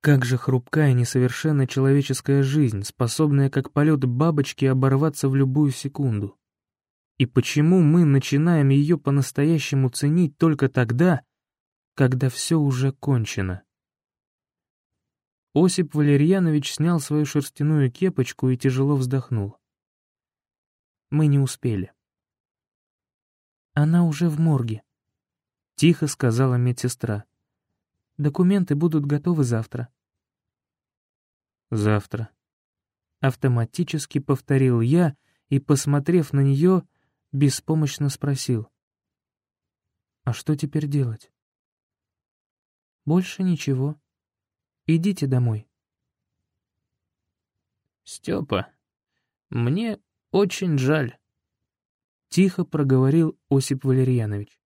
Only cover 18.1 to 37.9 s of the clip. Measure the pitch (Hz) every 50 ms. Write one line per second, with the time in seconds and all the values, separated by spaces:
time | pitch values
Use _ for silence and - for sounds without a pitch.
18.1 | 175 - 127 - - - - 131 127 123 - 139 127 131 135 143 147 139 127 123
19.1 | 135 135 127 - 123 110 98 101 - _ _ _ _ _ _ _ _ _ _ _
20.1 | _ _ _ _ _ _ _ _ _ _ _ _ _ _ _ _ _ _ _ _
21.1 | 143 151 156 147 143 139 135 131 - _ - 123 107 95 90 - _ _ _ _
22.1 | _ _ _ _ _ _ _ _ _ _ _ _ _ _ _ _ _ _ _ _
23.1 | _ _ _ _ _ _ _ _ _ _ _ _ _ 147 147 156 165 175 175 165
24.1 | 147 147 175 170 151 147 165 165 151 127 120 117 113 107 _ _ _ _ _ _
25.1 | _ _ _ _ _ _ _ _ _ _ _ _ _ - - 170 170 - 160 143
26.1 | - _ - 123 113 120 135 131 123 120 123 127 123 - - 127 - _ - 113
27.1 | 104 104 - _ _ _ _ _ _ _ _ _ _ _ _ _ _ _ _ _
28.1 | _ - 147 147 139 - 180 180 202 202 180 - 143 143 165 175 156 156 143 143
29.1 | 147 143 - 175 175 156 139 120 120 113 110 - - 120 123 - _ _ _ _
30.1 | _ _ _ _ _ _ _ _ _ _ _ _ _ _ _ _ _ _ _ _
31.1 | _ _ _ _ _ _ _ _ _ _ _ _ 120 107 104 107 107 104 - _
32.1 | - 117 113 - _ _ _ _ _ _ _ _ _ _ _ _ _ _ _ _
33.1 | _ _ - 135 - - - 135 123 120 117 117 - - 175 - - 156 143 -
34.1 | - 147 139 - 143 127 _ - 143 135 135 131 123 117 113 120 151 175 180 156
35.1 | 139 _ _ _ _ _ _ _ 139 139 - - 147 139 - 143 143 143 143 -
36.1 | 170 180 151 - - 139 139 139 139 139 160 180 190 180 - _ _ _ _ _
37.1 | _ _ _ _ - 139 143 143 - - _ - 160 160 151 139